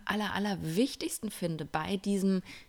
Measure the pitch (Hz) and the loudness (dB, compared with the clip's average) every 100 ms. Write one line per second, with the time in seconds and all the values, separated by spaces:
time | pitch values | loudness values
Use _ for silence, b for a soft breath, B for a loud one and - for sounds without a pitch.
0 | - 208 208 190 208 175 160 165 269 - | -2 -2 0 0 0 0 0 2 2 2
1 | 330 - 220 - 175 156 156 156 165 196 | -4 -4 -6 -2 -2 -2 -2 -2 0 0
2 | 196 202 196 185 B B | 2 2 4 2 B B